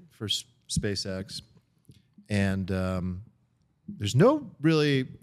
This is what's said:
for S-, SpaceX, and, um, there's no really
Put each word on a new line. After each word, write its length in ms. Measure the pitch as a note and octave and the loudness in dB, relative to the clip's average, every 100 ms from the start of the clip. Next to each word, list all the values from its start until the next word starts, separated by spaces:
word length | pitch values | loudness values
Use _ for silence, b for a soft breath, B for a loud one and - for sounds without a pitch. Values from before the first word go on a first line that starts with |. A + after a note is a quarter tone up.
| - | -18
for 160 | - G#2 | -10 -6
S-, 180 | - - _ - | -6 -8 _ -8
SpaceX, 720 | - G#2+ G2 G2 F#2+ G2 - - _ _ _ - - _ - - | -4 -2 -2 -4 -8 -8 -14 -18 _ _ _ -20 -20 _ -20 -2
and, 420 | G#2 G2 G2 F#2 | 0 2 0 -2
um, 520 | F#2 F#2 F#2 F2+ F2+ A2+ _ _ _ _ _ - - | -2 -2 -2 -4 -6 -12 _ _ _ _ _ -16 -6
there's 160 | G2+ | 0
no 360 | B2+ A3+ D4+ A#3+ - | 4 6 4 -2 -2
really 480 | D3+ D#3 D3+ C3+ C3 - | 2 4 4 2 -2 -10